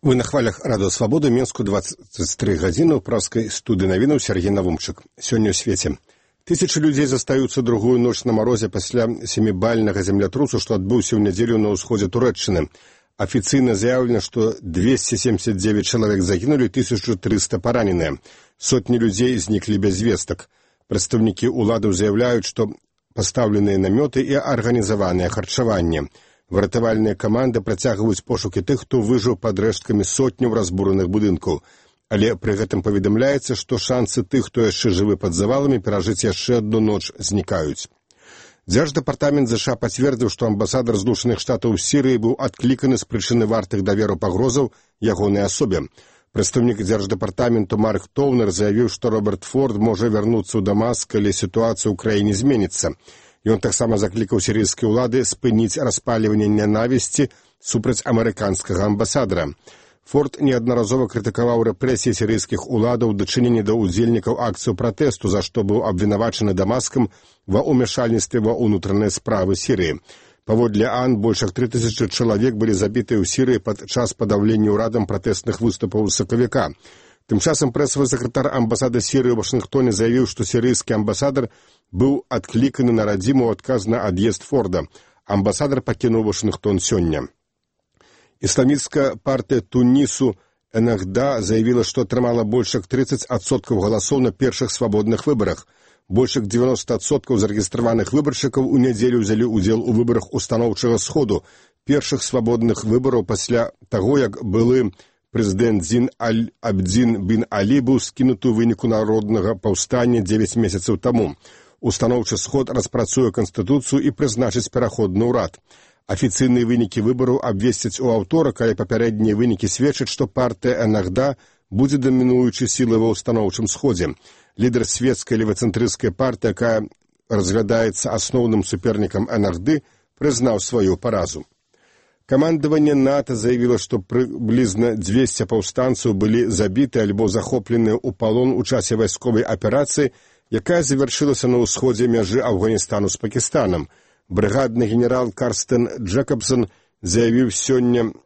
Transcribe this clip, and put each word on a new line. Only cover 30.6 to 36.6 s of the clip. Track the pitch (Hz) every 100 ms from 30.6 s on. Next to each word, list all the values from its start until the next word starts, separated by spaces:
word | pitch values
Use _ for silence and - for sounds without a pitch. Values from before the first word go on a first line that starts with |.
| 92 92 98 95 90
будынкаў. | 104 104 87 - 76 _ _ _ _ _
Але | 104 110 101
пры | 107 101
гэтым | 107 101 98
паведамляецца, | 101 98 107 135 143 - 120
што | - 120
шансы | - 127 113 -
тых, | - 135 -
хто | - 113
яшчэ | - 117
жывы | 90 101 95
пад | 98
заваламі, | 85 101 135 139 127
перажыць | 92 101 92 98 110
яшчэ | 92 - 120